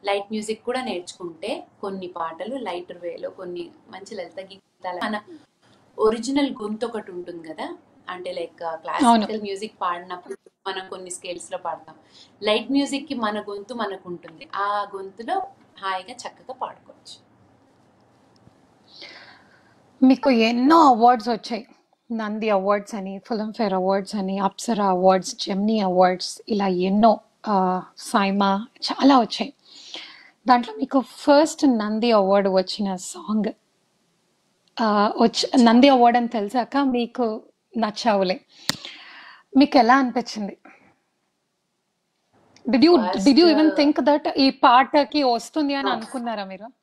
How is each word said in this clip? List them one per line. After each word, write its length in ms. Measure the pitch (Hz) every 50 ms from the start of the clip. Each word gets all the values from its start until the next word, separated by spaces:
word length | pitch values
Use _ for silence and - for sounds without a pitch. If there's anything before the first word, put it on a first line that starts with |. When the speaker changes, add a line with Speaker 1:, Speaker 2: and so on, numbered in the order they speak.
| _
Speaker 1:
లైట్ 200 | 202 202 202 202 208
మ్యూజిక్ 320 | 220 214 214 214 220 214 _
కూడా 180 | 233 247 262
నేర్చుకుంటే 840 | 247 226 190 175 180 - - _ 185 170 165 160 - 214 285 349 - _ _ _
కొన్ని 260 | - 202 196 190 185 175
పాటలు 480 | - 175 165 165 - - 185 214 262
లైటర్ 420 | 269 233 196 175 175 175 _ 175 175
వేలో, 320 | 175 175 170 - 180 185
కొన్ని 420 | 190 - 185 180 175 175 175 - _ _ _ _
మంచి 260 | 196 185 196 - 220
లలిత 240 | 196 175 165 _ 190
గీతాలు, 600 | 190 185 196 190 _ _ _ _ - 220 180 175 220
మన 180 | 214 214 208 - - 339 - _ _ _ _ _ _ _ _ _ _ _ -
ఒరిజినల్ 520 | 214 220 226 233 226 269 269 285 285 262 226 -
గొంతు 240 | 214 208 214 214 247
ఒకటి 260 | 226 226 214 208 -
ఉంటుంది 360 | 185 180 175 175 175 170 160 160
కదా. 300 | 156 - 247 320 339 - _ _ _ _ _ -
అంటే, 220 | 180 180 180 180
లైక్, 320 | 180 180 170 165 _ _ 175
ఆ, 60 | 165
Speaker 2:
అవును. 120 | 160 160
Speaker 1:
క్లాసికల్ 600 | - 170 156 160 285 240 233 226 208 - 214 220
మ్యూజిక్ 400 | 208 202 196 196 214 220 _ _
పాడినప్పుడు 560 | 196 175 175 175 180 190 262 359 - - 196 _ _ _ _ _ _ 392
మనం 200 | - - 370 370
కొన్ని 200 | - 185 185 180
scales 420 | 175 - - 185 175 180 - -
లో 60 | 190 180
పాడతాం, 380 | - 170 160 - - - 156 _ _ _ _ - - _ _ _ 202
లైట్ 280 | 214 214 240 226 -
మ్యూజిక్ 360 | 269 277 285 262 277 269 262 -
కి 80 | 277
మన 260 | 233 220 208 208 208
గొంతు 320 | 202 208 202 202 202 - 254
మనకు 360 | 240 220 196 190 185 _ 180
ఉంటుంది, 380 | 175 165 - - 165 160 - - -
ఆ 320 | 190 202 202 208 208 202 196 196
గొంతులో 520 | 190 196 196 196 - 233 247 349 392 370 - - _ _ _ _ -
హాయిగా 300 | 196 190 190 185 185 208
చక్కగా 420 | - - - 196 - _ 175 - 262
పాడుకోవచ్చు. 760 | _ - 156 - _ _ _ - _ _ - - - _ _ _ _ _ _ _ _ _ _ _ _ _ _ _ _ _ _ _ _ _ _ _ _ _ _ _ _ _ _ _ _ _ _ - - - - - - - - - _ _ _ _ _ _ _ _ _ _ _ _ _ 254 254
Speaker 2:
మీకు 220 | 262 254 - 285
ఎన్నో 580 | 254 226 220 226 240 240 247 277 330 339 320 277
awards 420 | 247 214 226 240 247 233 208 240
వచ్చాయి, 380 | 233 208 - - 240 202 233 _ _ _ _ _ _ _ _ _
నంది 380 | 233 220 220 208 214 220 220 220
అవార్డ్స్ 460 | 208 196 190 196 208 208 202 - -
అని, 240 | 214 190 190 190 196
ఫిల్మ్‌ఫేర్ 540 | _ - 240 208 214 220 208 - 240 202 190
అవార్డ్స్ 420 | 190 185 185 196 196 196 - -
అని, 240 | 208 190 190 190 196
అప్సరా 460 | 196 190 - - - - 226 196 208
అవార్డ్స్, 500 | 196 185 180 185 190 190 190 180 - -
జెమినీ 440 | - - - 196 190 202 214 220 220
అవార్డ్స్, 640 | 202 185 180 185 185 180 185 180 - - - - - -
ఇలా 180 | 233 202 196 196
ఎన్నో, 520 | 185 180 180 190 190 208 220 226 214 214 _ _ _ _ - 220
ఆ, 360 | 208 190 185 185 185 185 175 - _ -
సైమా, 680 | - - - 226 196 196 196 202 202 196 196 196 226 - _ _ - -
చాలా 280 | - - 247 277 277 254
వచ్చాయి. 340 | 226 - - - 214 185 - _ _ _ - - - - - - - - - - - - _ _ _ -
దాంట్లో 280 | 247 240 233 - -
మీకు 240 | - 269 262 - 277
ఫస్ట్ 680 | 233 - - - - - 285 285 320 311 - - 311
నంది 460 | 277 247 220 208 208 214 220 214 240
అవార్డు 380 | 233 208 196 185 196 202 196 196
వచ్చిన 460 | 185 190 190 185 - - 208 196 190
సాంగ్, 560 | 180 185 - - 359 320 - 214 220 196 214 - _ _ _ _ _ _ _ _ _ _ _ _ _ _ _ _ _ _ _ _ _ _ _ _ -
ఆ, 320 | 233 214 208 208 202 220 - -
వచ్చి, 420 | 233 226 - - - - - 285 233
నంది 260 | 233 226 240 247 285
అవార్డు 280 | 269 254 240 240 233 240
అని 100 | 240 233
తెలిసాక 500 | - 226 202 202 - 254 233 - - 277
మీకు 640 | 285 269 240 247 233 226 _ - 247 220 214 233 - _ _ _ _ _ _ 233
నచ్చావులే, 640 | 220 214 208 - - 240 208 196 190 180 185 - _ _ _ - - - - - - - - - - - - - - - - - _ _ - 269
మీకు 200 | 285 285 - 277
ఎలా 180 | 233 226 254
అనిపించింది? 600 | 269 269 247 - 254 226 - - 214 208 196 - _ _ - - _ _ _ _ _ _ _ _ _ _ _ _ _ _ _ _ _ _ _ _ _ _ _ _ _ _ _ _ _ _ _ _ _ _ _ _ - _ 254
Did 120 | 226 262
you, 200 | 240 330 349 285
Speaker 1:
ఫస్ట్ 280 | 220 180 190 226 190 277
Speaker 2:
did 100 | 269 240
you 140 | 349 349 302
even 160 | 277 311 311
think 340 | 285 - 294 285 302 - 269
that 300 | 294 285 302 302 339 - -
ఈ 120 | 269 269
పాటకి 720 | - - - 277 240 254 269 - - 294 285 277 - 302 285
వస్తుంది 520 | 254 233 226 - - _ 311 302 277 285
అని 120 | 277 262 269
Speaker 1:
No. 60 | 247
Speaker 2:
అనుకున్నారా 500 | 226 220 226 - 262 233 233 226 208 196
మీరు? 240 | 190 190 185 208 240 _ _